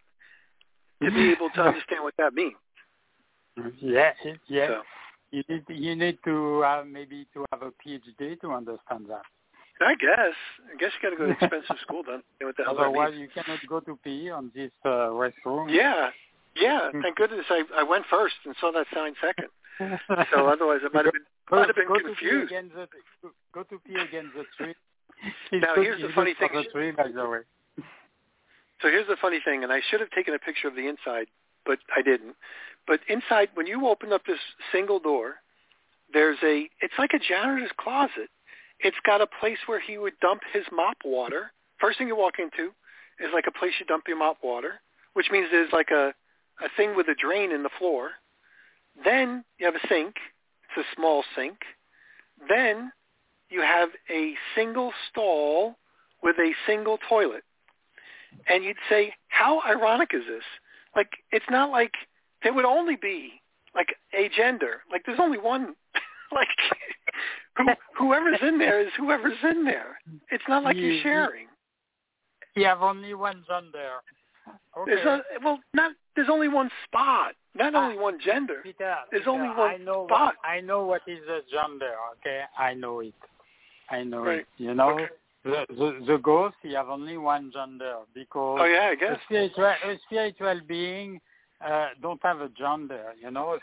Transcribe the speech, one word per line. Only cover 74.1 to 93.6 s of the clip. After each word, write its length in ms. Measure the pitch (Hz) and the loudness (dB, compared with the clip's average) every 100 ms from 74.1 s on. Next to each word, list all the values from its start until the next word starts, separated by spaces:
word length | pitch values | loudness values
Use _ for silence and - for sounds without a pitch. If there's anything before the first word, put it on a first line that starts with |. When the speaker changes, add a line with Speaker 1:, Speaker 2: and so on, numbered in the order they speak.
| _ _ _ - - _ - 190 | _ _ _ -20 -20 _ -10 -2
Speaker 1:
There's 200 | 202 294 | 0 2
Speaker 2:
Okay. 160 | 277 269 240 | 0 -2 -4
Speaker 1:
a, 60 | |
well, 160 | 294 285 - | -4 -4 -2
not, 200 | 285 320 294 _ - | 0 0 -2 _ -2
there's 120 | 269 | 2
only 200 | 311 302 | 2 2
one 200 | 277 254 - | 2 0 -6
spot. 520 | - 233 269 233 - - _ | -4 2 4 4 0 -6 _
Not 220 | - 277 294 | -2 2 2
Speaker 2:
Ah, 80 | |
Speaker 1:
only 120 | 247 202 | 0 0
one 220 | 202 170 | -2 0
gender. 400 | 185 240 269 143 | 0 0 0 -6
Speaker 2:
Peter, 320 | 185 - 190 165 123 | -10 -8 -4 -4 -4
Speaker 1:
There's 80 | 202 | -2
Speaker 2:
Peter, 100 | 262 | 0
Speaker 1:
only 180 | 262 254 | 0 -2
one 220 | 226 214 | 0 0
Speaker 2:
I 60 | 185 | 0
know 300 | 185 190 180 | -4 -4 2
Speaker 1:
spot. 260 | 226 294 - | 4 4 2
Speaker 2:
what, 60 | 160 | -4
I 120 | 175 | -6
know 240 | 185 202 | -2 -2
what 180 | 190 180 - | 0 -2 -4
is 140 | 170 156 | -12 -8
a 120 | 160 143 | -8 -4
gender, 460 | 147 151 139 131 113 117 117 | -4 -4 -4 -8 -6 -10 -10
okay? 240 | 147 135 139 - | -8 -8 -8 -2
I 160 | 131 | -2
know 260 | 127 123 120 | -2 -8 -8
it. 140 | 113 - - _ _ _ _ _ - | -10 -14 -20 _ _ _ _ _ -10
I 140 | 127 | -8
know 220 | 123 120 | -6 -6
Speaker 1:
Right. 160 | 117 165 | -4 -4
Speaker 2:
it. 60 | - - | -6 -10
You 160 | 120 | -4
know, 160 | 123 139 | 4 4
Speaker 1:
Okay. 180 | 151 160 - _ _ | 4 -4 -10 _ _
Speaker 2:
the, 220 | 131 147 131 | -6 -4 -6
the, 360 | 123 151 131 123 | -2 -2 -2 2
the 100 | 151 | 2
ghost, 380 | 139 160 196 - | 6 4 4 -2
he 120 | 151 | -8
have 140 | 139 131 | -6 -6
only 300 | 139 151 165 | -8 -10 -4
one 340 | 147 143 135 | -2 -2 -2
gender 460 | 135 131 131 131 117 110 | -12 -12 -10 -10 -10 -14
because 440 | 127 135 143 135 139 | -18 -10 -4 -2 2
Speaker 1:
Oh, 20 | |
yeah, 240 | 170 170 202 | 4 4 4
I 80 | 143 | 2
guess. 200 | 190 247 | -2 -4
Speaker 2:
a 40 | - | -2
spiritual, 380 | 214 196 185 | 0 0 2
a 320 | 202 170 196 196 _ | 2 2 -2 -8 _
spiritual 540 | 220 214 - 196 180 151 | -4 -4 -4 -4 -4 -6
being, 540 | 170 175 190 202 180 _ _ _ _ | -6 -6 -8 -12 -16 _ _ _ _
uh, 260 | 156 156 147 127 | -4 -2 -2 -6
don't 180 | 170 165 | -10 -4
have 160 | 180 160 | -2 -2
a 80 | 143 | -6
gender, 640 | 117 143 151 143 127 110 113 | -6 -4 -4 -6 -12 -12 -14
you 80 | 120 | -10
know? 240 | 135 160 | -8 -6
A 60 | 160 | -6